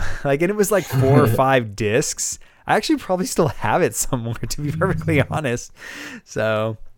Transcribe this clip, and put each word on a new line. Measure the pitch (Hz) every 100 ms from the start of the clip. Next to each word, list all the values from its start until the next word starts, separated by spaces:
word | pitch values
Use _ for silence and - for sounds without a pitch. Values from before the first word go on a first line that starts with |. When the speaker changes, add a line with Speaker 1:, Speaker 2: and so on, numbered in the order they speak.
| -
Speaker 1:
<laughs> | -
Like, | 143 143
and | 175
it | 208
was, | 190
like, | 202 151
four | 131 101 131
or | 113
Speaker 2:
<laughs> | 110 131
Speaker 1:
five | 135 110 101
discs. | 101 120 156 - - - - _ -
I | 185
actually | - 294
probably | - 180 185
still | - 165
have | - 107 127
it | 143 -
somewhere, | - 123 117 113
to | 120 -
be | 147
perfectly | 160 185 165 165 147
Speaker 2:
<laughs> | -
Speaker 1:
honest. | 156 143 120 - - - 277 285 247
So, | - - 110 107 110 107 -